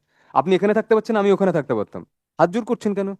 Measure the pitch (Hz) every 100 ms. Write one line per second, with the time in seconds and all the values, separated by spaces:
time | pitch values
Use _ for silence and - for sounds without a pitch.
0 | _ _ _ - 147 185 202 214 214 220
1 | 214 220 202 190 196 165 131 113 95 95
2 | 85 _ _ - 170 202 220 240 214 196
3 | 196 196